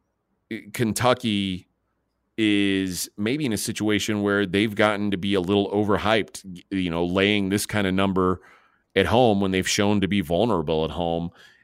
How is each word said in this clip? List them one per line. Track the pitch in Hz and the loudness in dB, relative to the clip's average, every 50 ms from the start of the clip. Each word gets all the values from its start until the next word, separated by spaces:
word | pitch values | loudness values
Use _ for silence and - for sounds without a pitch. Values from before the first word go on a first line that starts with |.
| _ _ _ _ _ _ _ _ _ - 113 107 - 104 - | _ _ _ _ _ _ _ _ _ -14 -12 -12 -12 -12 -6
Kentucky | - 123 110 98 - 120 123 127 123 - 113 104 101 98 95 92 90 - _ _ _ _ _ _ _ _ _ _ _ _ _ _ - | -2 -2 -2 0 0 2 2 2 2 0 -2 -2 0 -2 -2 -4 -8 -10 _ _ _ _ _ _ _ _ _ _ _ _ _ _ 0
is | 110 107 104 101 101 98 95 95 95 92 87 82 - - - | 2 2 2 2 2 2 2 0 0 -2 -4 -6 -8 -10 -8
maybe | - 104 110 135 151 156 | -6 -4 -4 -4 -2 -4
in | 123 107 | -4 -4
a | 95 | -4
situation | - - 101 - 107 107 107 101 - - 107 104 101 | -4 -6 -6 -4 -2 -2 0 0 -2 -2 -2 -2 0
where | 101 101 101 101 | 0 0 0 0
they've | 92 85 98 110 113 104 | 0 0 0 0 0 0
gotten | 101 107 107 107 98 104 104 | 2 2 2 2 0 -2 -2
to | 98 | -4
be | 90 95 98 98 | -4 -2 0 0
a | 95 | 0
little | 87 87 104 101 101 - | 2 2 2 2 2 2
overhyped, | 101 104 107 101 101 87 90 104 113 107 95 - - - - 95 90 87 - _ | 0 0 0 2 0 0 2 2 0 0 0 -4 -8 -16 -16 -16 -18 -18 -14 _
you | 98 95 92 87 | -6 -4 -2 -2
know, | 82 85 87 | -2 -2 -2
laying | 87 90 98 98 101 104 104 98 92 | 0 2 2 4 4 4 2 0 0
this | 98 104 - | 0 -2 -2
kind | - - 104 101 | -2 -2 -2 0
of | 92 92 | 0 0
number | 95 98 98 92 92 92 92 95 - - - - _ _ _ _ _ _ _ - | 0 0 2 2 2 2 2 2 0 -4 -12 -20 _ _ _ _ _ _ _ 0
at | 92 95 | 0 2
home | 80 101 120 131 113 104 98 | 2 4 4 4 4 4 2
when | 101 95 | 0 0
they've | 95 92 90 - | 0 0 0 0
shown | - - 101 101 107 101 | 0 0 2 2 2 2
to | 95 87 | 0 0
be | 101 101 87 | 0 0 0
vulnerable | 73 85 87 110 120 104 85 78 82 82 78 78 | 0 0 0 2 2 0 0 0 0 -2 -2 -2
at | 78 | -2
home. | - 87 87 82 82 85 85 87 - - - - _ _ | -4 -4 -4 -2 -2 -2 -4 -6 -10 -14 -20 -20 _ _